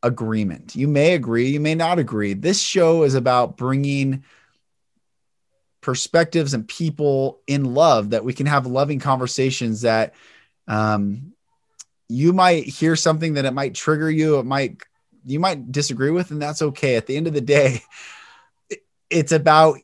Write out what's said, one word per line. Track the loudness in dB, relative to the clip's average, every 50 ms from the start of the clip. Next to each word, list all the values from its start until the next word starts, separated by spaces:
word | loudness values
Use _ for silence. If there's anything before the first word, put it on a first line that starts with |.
| -2
agreement. | -2 -2 -2 -4 -4 -2 -2 -2 -4 -6 -8 -14 -14 -6
You | -4 -2 0
may | 2 4 4 4 4
agree, | 2 0 -2 0 0 0 0
you | 0 -2
may | -2 -2 -2
not | 0 0 0 0 0
agree. | -2 -2 -4 -4 -4 -4 -4
This | -4 -2 -2 0 0
show | -2 -2 0 2 4 4 4 4 4
is | 2 2
about | 2 2 2 2 2 2 0 -2 -6
bringing | -4 -2 -2 0 -2 -2 -2 -2 -2 -2 -2 -4 -8 _ _ _ _ _ _ _ _ _ _ _ _ _ _ _ _ _ _ _ _ _ _ _ _ _ _ _ _ _ _ _
perspectives | -6 -6 -4 -4 -6 -2 0 0 0 2 0 -2 -2 0 -2
and | -4 -6
people | -8 -8 -6 -6 -6 -4 -2 0 0 2 0 0 -2 -4 _ _
in | -4 -2 -2 0 0 2
love, | 4 6 6 6 4 2 0
that | -2 -2 -2
we | -4
can | -6 -4 -2
have | 0 0 0 0 0
loving | -2 -2 -2 0 -2 -4
conversations | 0 -2 0 0 -2 -4 -2 -2 -2 -2 -2 -2 -4 -4 -4 -2
that, | 0 2 2 2 0 -2 _ _ _ _ _ -20 _ _ _ _ _ -4
um, | -2 0 0 0 0 0 -2 -2 -4 -8 -12 -16 -20 _ _ _ _ _ _ _ _ _ -20 _ _ _ _ _
you | -4 0 2 2
might | 4 6 6 6 6 4 0
hear | -6 -6 -2 0 0 2
something | 2 2 0 0 0 -2 -2 -2
that | -2 -2
it | -2 -2
might | -2 -6 -6 -6
trigger | -6 -2 -2 0 0 0 -2
you. | 0 0 2 2 2 0
It | 0
might, | -2 -2 -2 -2 -4 -6 -12 -20 _ _ _ _ _ _ _ _
you | -8 -4 -2
might | -2 -2 -2 -4 -8 -8
disagree | -6 -4 -4 -4 -4 -2 -2 -2
with, | -2 -2 -4 -6
and | -8 -8
that's | -8 -8 -6 -4
okay. | -4 -4 -4 -2 -2 0 0 -2
At | -2 -4
the | -6 -4
end | -4
of | -4 -4
the | -4
day, | -2 2 2 4 4 2 0 -2 -10 _ -20 -20 -20 -20 -20 -20 -20 -20 -20 -20 _ _ _ _ _ _
it, | -14 -14 _ _ _ _ _ _
it's | 0 0 0 2
about | 0 2 4 6 8 8 8 6 4 0